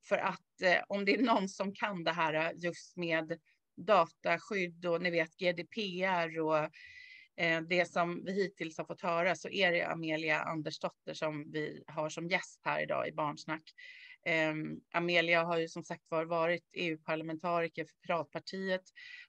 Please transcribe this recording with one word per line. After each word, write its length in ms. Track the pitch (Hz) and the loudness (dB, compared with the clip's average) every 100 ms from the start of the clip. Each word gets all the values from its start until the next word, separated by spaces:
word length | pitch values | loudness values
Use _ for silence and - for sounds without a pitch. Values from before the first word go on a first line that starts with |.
| - | 0
för 100 | 202 | 0
att, 440 | 190 175 _ _ | 0 -4 _ _
eh, 200 | 180 175 - | 2 2 2
om 180 | 202 196 | -2 2
det 100 | 196 | 4
är 80 | |
någon 260 | 247 226 190 | 4 4 2
som 240 | - 196 | -4 -6
kan 300 | 202 214 190 | -2 -4 0
det 80 | 165 | -2
här, 220 | 165 160 | 2 2
eh, 180 | 156 165 165 | 2 0 -2
just 420 | 170 170 - - | -6 -6 -14 -6
med 420 | 175 160 160 170 _ _ _ - | 0 0 0 -6 _ _ _ -12
dataskydd 1080 | 175 202 165 _ 180 170 - 202 175 170 175 | 4 6 6 _ 0 0 0 -2 -2 -2 0
och 160 | 170 | 2
ni 100 | 180 | 2
vet 260 | 170 160 _ | 2 0 _
G 160 | 180 | 0
D 120 | 170 170 - | 0 -4 -4
P 280 | 208 175 | -4 -2
R 360 | 190 180 165 160 | 0 2 0 0
och, 180 | 156 156 156 - - - - - - - | 2 2 2 -6 -20 -20 -20 -20 -20 -2
eh, 180 | 170 165 | 2 2
det 240 | 160 180 170 | 2 2 2
som 380 | 190 170 175 175 | 2 0 0 -4
vi 60 | |
hittills 460 | 190 185 - 160 156 | -2 -2 -2 -8 -6
har 80 | 156 | -8
fått 160 | 170 | -4
höra, 340 | 190 170 180 165 | 0 2 2 0
så 140 | - | -2
är 220 | 196 185 | 2 4
det 120 | 170 | 4
Amelia 580 | 165 165 160 156 160 151 | 0 -2 -2 -2 0 0
Andersdotter 720 | - 160 156 - 185 - - | 0 -2 -4 -4 -8 -8 -12
som 380 | 170 156 151 156 | -4 -4 -4 -6
vi 320 | 156 151 151 - | -4 -6 -8 -10
har 220 | 156 156 | -6 -4
som 180 | 160 170 | -4 -2
gäst 340 | 180 - - - | -2 -4 -8 -2
här 160 | 147 | -2
idag 260 | 151 143 - | 0 0 -2
i 40 | |
Barnsnack. 520 | 156 151 151 - 156 - - - - - - | -2 -4 -4 -6 -6 -6 -20 -20 -18 -20 -10
Ehm, 580 | - 165 156 156 156 156 _ | -2 2 2 0 -4 -8 _
Amelia 500 | 170 170 175 165 170 | -2 2 4 6 4
har 140 | 170 170 | 4 0
ju 100 | 165 | 0
som 160 | 175 | -6
sagt 200 | 160 165 _ | -8 -10 _
var 160 | 165 165 | -2 0
varit 440 | 170 165 170 _ | 2 2 0 _
E 140 | - 175 | -4 -4
U-parlamentariker 960 | 156 156 160 160 160 180 170 165 - 156 | -4 -4 -4 -4 -4 0 0 0 -4 -10
för 100 | _ | _
Piratpartiet 880 | - 170 147 165 - 190 190 185 185 - - - | -2 -2 -2 -8 -8 -6 -2 -2 -4 -20 -18 -18